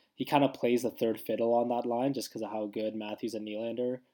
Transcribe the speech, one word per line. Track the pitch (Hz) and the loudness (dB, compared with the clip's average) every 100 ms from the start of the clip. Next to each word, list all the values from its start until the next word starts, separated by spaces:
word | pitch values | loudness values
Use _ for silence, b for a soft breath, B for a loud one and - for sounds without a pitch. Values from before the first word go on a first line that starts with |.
| _ - | _ -8
he | |
kinda | 127 147 139 | 2 4 4
plays | - 123 120 | 2 2 2
the | 120 | 2
third | - 113 110 | 0 0 0
fiddle | - 110 117 | -2 0 2
on | 120 120 | 4 2
that | 120 123 | 0 0
line | 117 135 | 0 0
just | 135 110 | 0 -4
'cause | 113 | -6
of | 107 | -6
how | 110 107 | -4 -4
good | 107 110 110 | -2 -4 -4
Matthews | 107 107 117 | -6 -6 -4
and | 107 107 | -6 -6
Nylander | 104 117 117 123 127 _ | -6 -4 -2 -2 -4 _